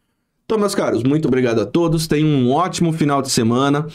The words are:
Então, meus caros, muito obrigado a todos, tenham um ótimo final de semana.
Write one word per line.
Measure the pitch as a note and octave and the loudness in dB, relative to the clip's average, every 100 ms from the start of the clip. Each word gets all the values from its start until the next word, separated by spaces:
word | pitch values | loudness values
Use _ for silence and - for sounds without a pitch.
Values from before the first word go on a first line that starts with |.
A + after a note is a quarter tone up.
| _ _ _ _ - | _ _ _ _ -6
Então, | A3 | -2
meus | G3+ | -2
caros, | G#3 C#3+ A2 | -2 -2 0
muito | C3 D#3 D3 | 0 0 0
obrigado | B2+ B2 A2 | 0 2 0
a | |
todos, | G2+ E3+ E3+ E3 D#3+ | 0 0 0 0 0
tenham | D3+ D#3 | 0 2
um | C#3+ B2 | 2 2
ótimo | C#3+ F3+ - E3+ | 0 -2 -2 -2
final | D#3+ D3 C#3 | 0 0 0
de | B2+ | 0
semana. | - A2+ B2 C#3+ C#3+ D#3 | 0 2 2 2 0 -4